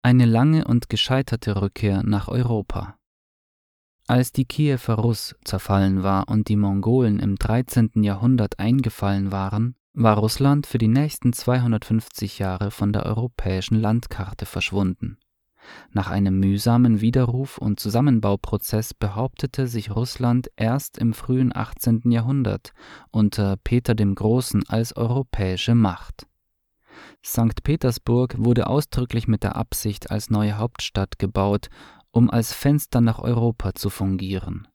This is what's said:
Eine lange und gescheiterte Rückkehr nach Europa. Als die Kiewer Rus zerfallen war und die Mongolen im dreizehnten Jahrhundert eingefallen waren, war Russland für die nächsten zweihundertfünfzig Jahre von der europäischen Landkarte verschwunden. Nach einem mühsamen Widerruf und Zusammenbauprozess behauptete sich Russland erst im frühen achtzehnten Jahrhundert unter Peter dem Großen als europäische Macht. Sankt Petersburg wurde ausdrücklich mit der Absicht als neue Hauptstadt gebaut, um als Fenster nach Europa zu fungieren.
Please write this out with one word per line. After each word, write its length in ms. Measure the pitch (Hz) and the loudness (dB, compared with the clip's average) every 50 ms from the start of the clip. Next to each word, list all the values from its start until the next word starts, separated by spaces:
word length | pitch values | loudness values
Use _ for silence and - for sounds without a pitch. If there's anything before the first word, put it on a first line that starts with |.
Eine 240 | - 123 123 127 123 | 4 6 6 6 6
lange 380 | 117 113 113 127 151 160 160 - | 6 4 4 4 4 4 2 2
und 240 | - 120 120 - - | 2 0 0 0 -2
gescheiterte 720 | - 107 - - 127 135 131 - - 113 - - 101 98 | -4 -4 -2 0 0 -2 -2 -2 -6 -4 -4 -4 -2 -2
Rückkehr 440 | 101 98 _ - - 104 98 98 - | -2 -4 _ -2 -2 0 0 0 0
nach 240 | 104 104 101 - - | 0 0 -2 -2 -2
Europa. 640 | - 120 123 120 117 107 98 _ - 98 95 95 - _ _ _ _ _ _ _ _ _ _ _ _ _ _ _ _ _ _ _ _ _ _ | -2 -2 0 0 -2 -4 -4 _ -6 -8 -8 -8 -14 _ _ _ _ _ _ _ _ _ _ _ _ _ _ _ _ _ _ _ _ _ _
Als 240 | - 120 123 127 - | 0 2 2 2 0
die 140 | _ - 131 | _ -2 -2
Kiewer 500 | - - - 151 147 135 123 - - 113 | -2 0 0 0 0 0 -2 0 -2 0
Rus 400 | 107 107 117 113 - - - - _ | 0 2 0 0 -2 -6 -14 -14 _
zerfallen 640 | _ - - 95 - - 98 98 98 98 95 95 92 | _ -6 -6 -6 -2 0 2 2 4 4 2 2 0
war 240 | 98 98 95 95 - | 0 0 0 0 0
und 180 | 113 107 104 | 0 0 0
die 80 | - 107 | 2 0
Mongolen 640 | 104 104 98 98 98 98 110 120 131 127 113 104 - | 0 2 2 0 0 0 2 2 2 2 2 2 0
im 160 | - 101 98 | 0 -2 -2
dreizehnten 720 | - - - 110 120 127 - - 131 123 110 _ 110 107 | -2 -2 0 0 0 0 0 2 2 2 2 _ 2 2
Jahrhundert 560 | 104 98 98 110 123 131 120 107 - - - | 2 0 0 2 2 4 4 2 0 -2 -2
eingefallen 720 | 95 110 123 139 127 113 - - - 98 98 98 98 98 | 0 2 2 2 2 -2 -4 -2 -2 0 0 0 0 -2
waren, 420 | 95 98 95 98 101 104 113 123 123 _ _ _ _ | -2 -4 -4 -2 0 0 -2 -2 -4 _ _ _ _
war 220 | - 117 113 107 | 2 4 4 4
Russland 520 | 104 104 107 - - 135 139 143 147 143 - | 4 2 0 0 2 2 2 4 2 0 -2
für 100 | - 120 | -2 0
die 80 | 117 | 2
nächsten 460 | 110 113 135 147 151 - - - 123 | 4 4 2 2 -2 -4 0 0 0
zweihundertfünfzig 1040 | 117 - - - 123 127 123 120 113 107 - - 110 113 107 - - - - 101 - - | 0 0 0 0 2 2 2 2 0 -2 0 0 0 0 -2 -4 -10 -8 -8 -8 -6 -4
Jahre 320 | 98 95 92 92 104 101 | -4 -4 -4 -4 -4 -6
von 220 | - - 104 104 | -2 -2 0 0
der 120 | 104 104 - | 0 0 -2
europäischen 760 | - 107 113 120 123 _ - - 98 92 92 92 - 110 110 | -2 -2 -2 -4 -4 _ -6 -4 -2 -2 -2 -2 0 0 0
Landkarte 680 | 110 104 110 117 117 - - - 92 98 101 - - | 2 2 0 0 -2 -4 -8 -8 -8 -10 -8 -12 -12
verschwunden. 720 | - - 92 - - 95 101 98 92 92 _ - - - _ _ _ _ _ _ _ _ _ _ - - - - _ | -10 -6 -6 -6 -2 -2 0 0 0 -2 _ -8 -10 -10 _ _ _ _ _ _ _ _ _ _ -20 -20 -20 -20 _
Nach 180 | - 104 98 - | -4 -4 -2 -2
einem 300 | 85 98 101 98 95 95 | 0 0 2 2 2 2
mühsamen 600 | 95 98 98 101 104 120 117 120 123 120 113 104 | 2 2 2 2 2 2 4 4 6 4 4 4
Widerruf 580 | 110 113 123 135 127 120 120 127 135 135 - - | 2 2 2 2 0 0 -2 -4 -6 -8 -10 -6
und 220 | 127 110 104 - | -4 -4 -4 -2
Zusammenbauprozess 1120 | - 107 101 - 143 147 127 113 107 104 101 98 - - - 104 - - - 107 113 - - | -4 -2 0 0 2 2 2 2 2 0 -2 -2 -2 -4 -4 -4 -4 -2 -4 -4 -4 -4 -6
behauptete 720 | _ - 101 98 107 123 131 - - - 135 - - 131 | _ -6 -4 -4 -4 -6 -6 -6 -6 -8 -6 -4 -4 -4
sich 240 | 120 120 117 101 107 | -2 -4 -6 -6 -4
Russland 600 | 101 110 120 123 - - 127 120 120 123 123 - _ | -4 -4 -4 -4 -4 -2 0 2 2 2 0 -4 _
erst 440 | - 113 113 123 143 - - _ - | -2 0 0 0 -2 -4 -8 _ -2
im 160 | - 117 107 | 0 0 0
frühen 360 | - - - 127 127 127 123 | -2 -2 -2 0 2 2 0
achtzehnten 600 | - - - - - - - 120 117 113 117 120 | 0 -2 -6 -8 -8 -4 0 2 2 2 2 2
Jahrhundert 640 | 120 117 113 123 135 139 127 101 98 98 _ - _ - - - - - - _ | 2 2 2 0 0 0 0 0 -2 -4 _ -14 _ -20 -20 -20 -20 -20 -20 _
unter 460 | - 107 107 104 - - 104 98 98 | 0 2 2 2 2 2 0 0 0
Peter 400 | 98 _ - 120 123 123 - 113 | -2 _ 0 0 0 2 2 0
dem 180 | 104 107 101 98 | 2 2 0 0
Großen 540 | - 101 107 117 127 123 - - 104 95 - | 0 2 2 2 2 0 0 -2 -2 -2 0
als 280 | - 110 117 117 - | -2 -2 -2 -2 -4
europäische 800 | - 120 113 120 139 131 _ - - 98 92 92 90 - - 120 | -4 -2 -2 0 -2 -4 _ -6 -4 -2 -2 -2 -2 0 2 4
Macht. 540 | 117 110 98 87 - - - - - - _ _ _ _ _ _ _ _ _ _ _ _ _ - - - - - _ | 4 4 2 0 -4 -12 -16 -16 -18 -18 _ _ _ _ _ _ _ _ _ _ _ _ _ -20 -20 -20 -20 -20 _
Sankt 400 | _ - - - 117 117 107 - | _ -6 -2 0 0 0 0 -2
Petersburg 720 | - - 147 160 - 127 117 - _ - 120 120 127 123 - 113 | -2 -2 -2 0 0 -2 -2 -2 _ 0 0 2 0 0 -2 -2
wurde 300 | 110 120 120 113 - - | 2 2 2 2 2 0
ausdrücklich 600 | 117 147 147 - - - 127 - - 117 113 - | 0 -2 -2 -2 -4 -4 -4 -2 -4 -4 0 0
mit 140 | 110 101 | 0 0
der 140 | - 101 - | 0 -4 -4
Absicht 540 | - 110 _ - - - 107 101 - - - | -4 -6 _ -6 -6 -4 -6 -6 -6 -8 -6
als 200 | - 104 - - | -6 -6 -2 -2
neue 260 | 110 104 107 104 104 | 0 0 0 0 0
Hauptstadt 600 | 104 107 120 _ - - - _ 104 98 - - - | -2 -4 -6 _ -8 -10 -6 _ -4 -4 -4 -4 -4
gebaut, 480 | - 98 - 98 98 101 101 104 - - - - - - - - _ _ | -4 -2 0 0 0 2 0 0 -2 -6 -20 -20 -20 -20 -20 -20 _ _
um 200 | _ 120 117 - | _ 4 4 6
als 240 | - 117 110 - - | 4 2 0 -2 -6
Fenster 480 | - - 139 147 147 - - - 123 | -2 0 2 2 2 0 -2 0 2
nach 160 | 117 117 113 - | 2 2 2 0
Europa 560 | - - 120 117 117 120 113 _ - 95 - | -2 -2 0 2 2 0 -2 _ -6 -6 -6
zu 160 | - - 101 | -4 -6 -6
fungieren. 760 | - - 98 95 95 92 95 92 98 95 - 90 87 85 - - _ | -4 -2 -2 -2 -2 -2 -4 -4 -4 -6 -6 -6 -10 -10 -12 -16 _